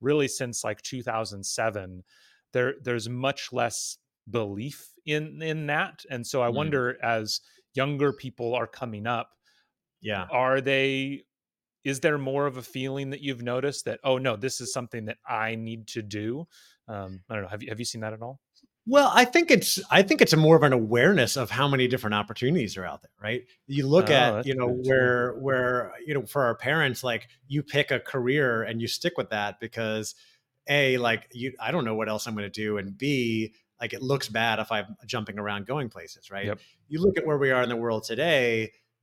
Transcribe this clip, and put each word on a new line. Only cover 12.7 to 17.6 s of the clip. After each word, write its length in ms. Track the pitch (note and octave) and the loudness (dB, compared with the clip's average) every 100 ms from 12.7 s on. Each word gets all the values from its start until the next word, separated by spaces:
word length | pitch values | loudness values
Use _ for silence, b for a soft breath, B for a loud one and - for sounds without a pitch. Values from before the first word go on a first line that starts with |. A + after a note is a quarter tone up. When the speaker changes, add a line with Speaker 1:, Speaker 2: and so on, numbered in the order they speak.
| C3+ C3 C3+ C#3 | -8 -6 -6 -6
Speaker 1:
that 100 | D3 | -6
you've 220 | C#3+ B2 | -6 -6
noticed 420 | A#2+ B2+ C#3 C#3 - | -4 -2 -2 -4 -6
that, 140 | A2 | -4
"Oh, 140 | C#3 B2+ | 0 2
no, 180 | C3 G#2+ | 2 -2
this 260 | B2+ - | -4 -6
is 120 | A#2+ | -6
something 320 | C3 B2 A#2+ G#2+ | -6 -6 -8 -8
that 120 | A#2 - | -10 -6
I 280 | A2+ A2 A2+ | -2 -2 -4
need 320 | A2+ A2+ G#2+ | -6 -10 -10
to 120 | A#2 | -10
do"? 460 | G#2+ G#2 G#2+ C3 E3+ b b b - | -6 -6 -4 -6 -8 b b b -12
Um, 360 | G#2 F#2+ F#2 - | -10 -10 -12 -8
I 60 | A2 | -8
don't 80 | |
know. 60 | F#2+ | -6
Have 140 | G#2 | -8